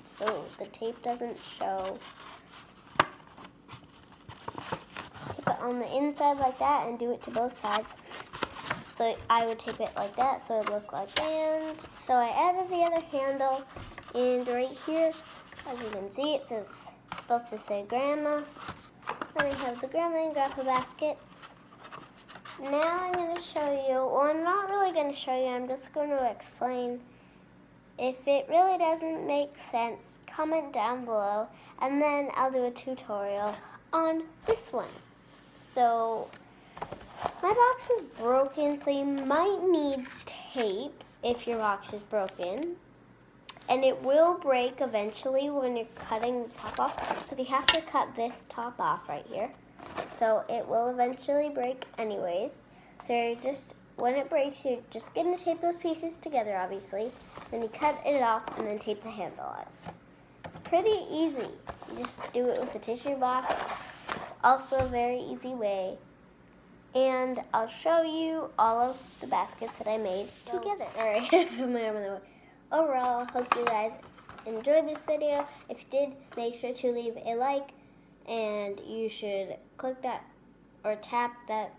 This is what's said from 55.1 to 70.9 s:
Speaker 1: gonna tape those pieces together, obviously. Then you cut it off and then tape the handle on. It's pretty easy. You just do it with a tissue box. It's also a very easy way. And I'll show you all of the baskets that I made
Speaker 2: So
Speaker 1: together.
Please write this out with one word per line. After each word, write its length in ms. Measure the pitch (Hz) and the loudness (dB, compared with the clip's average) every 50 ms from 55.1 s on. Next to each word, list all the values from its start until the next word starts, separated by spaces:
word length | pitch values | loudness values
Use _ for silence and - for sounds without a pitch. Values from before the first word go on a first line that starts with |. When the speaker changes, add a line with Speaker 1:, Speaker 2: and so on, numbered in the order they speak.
| - | -2
Speaker 1:
gonna 220 | 311 330 349 359 | 0 2 2 0
tape 240 | 349 - 349 330 330 | 0 0 -2 0 2
those 160 | 339 339 339 | 0 0 0
pieces 400 | - - 339 320 320 - 330 330 | 0 -2 -2 -2 -2 -4 -8 -8
together, 400 | - - 330 294 247 220 214 196 | -8 -8 0 0 0 0 2 0
obviously. 540 | 185 185 180 196 196 196 - 190 202 220 254 - - - - - - - - | -2 -2 -2 -4 -8 -8 -8 -6 -4 -4 -6 -8 -12 -20 -18 -16 -16 -12 -8
Then 120 | - 233 | -6 -4
you 60 | 233 214 | -4 -6
cut 300 | - - 302 302 294 294 - | -2 2 2 2 2 2 0
it 180 | 277 294 277 | 2 4 4
off 240 | 247 226 220 226 - - 269 - | 4 4 4 2 0 -6 -6 -4
and 80 | 220 | -4
then 120 | 208 208 208 | -2 -4 -4
tape 240 | - 220 214 208 | -2 -4 -4 -4
the 80 | - 220 | -6 -12
handle 340 | 220 214 180 151 - - 69 | -8 -8 -8 -8 -8 -8 -10
on. 200 | 67 52 50 - - - - - - - - - - - - - - - - - | -8 -8 -10 -12 -14 -16 -16 -16 -16 -16 -16 -20 -20 -20 -20 -20 -20 -20 -16 -16
It's 120 | - - - - | -14 -14 -14 -4
pretty 360 | - - 349 359 440 427 381 - - | 2 2 4 4 4 4 2 0 -4
easy. 380 | - 311 330 320 285 254 202 - - - - - - - - - | 0 0 2 2 0 -2 -6 -6 -8 -12 -14 -14 -14 -14 -14 -12
You 80 | 220 233 | -10 -8
just 340 | 247 247 - - - - | -8 -8 -8 -10 -12 -4
do 160 | - 247 247 247 | -2 0 2 2
it 120 | - - | 2 0
with 140 | 254 240 - | -2 -4 -6
a 40 | 214 | -8
tissue 380 | - 226 233 247 - 285 277 | -6 -6 -6 -4 -4 -4 0
box. 420 | 262 254 247 254 254 254 - - - - - - - - - - - - - | 2 2 2 2 2 0 0 -2 -2 -2 -6 -6 -8 -10 -14 -16 -14 -8 -6
It's 240 | - - - - - - - | -6 -6 -6 -10 -6 6 8
also 320 | 240 262 262 262 - 269 | 8 8 8 4 0 0
a 100 | 262 262 | 2 2
very 320 | 254 254 240 240 247 247 247 | 2 2 0 2 2 0 -2
easy 360 | - - 247 247 - 254 262 | -4 -6 -8 -8 -8 -8 -6
way. 420 | 247 214 202 196 190 185 190 - - - - - - - - - - - - - - - - - - - - - | -2 -2 0 0 0 -2 -4 -6 -10 -16 -20 -20 -20 -20 -20 -20 -20 -20 -20 -20 -20 -20 -20 -20 -20 -20 -2 2
And 480 | 254 262 262 262 254 254 254 254 226 - - - | 4 4 4 4 2 0 0 -2 -4 -4 0 0
I'll 140 | 220 226 - | 0 0 0
show 340 | - - - 320 330 330 | -6 0 2 4 6 6
you 480 | 330 320 311 320 320 320 320 320 294 - - - | 4 2 0 0 0 0 0 -2 -4 -4 4 4
all 200 | 220 226 226 233 | 4 6 6 4
of 420 | 240 254 262 - - - - - | 2 2 0 -6 -14 -18 -14 -12
the 60 | - | -4
baskets 500 | 247 - 185 190 220 - - 226 226 - - | 0 0 0 0 -2 -6 -10 -10 -10 -8 -6
that 100 | 226 214 | -2 -2
I 80 | 214 | 0
made 320 | 220 214 190 185 196 208 - - - - | 0 0 0 -2 -2 -4 -6 -12 -16 -10
Speaker 2:
So 120 | - - 359 | -6 -6 -4
Speaker 1:
together. 280 | - 403 415 359 233 175 | -2 -2 -4 -4 -4 -8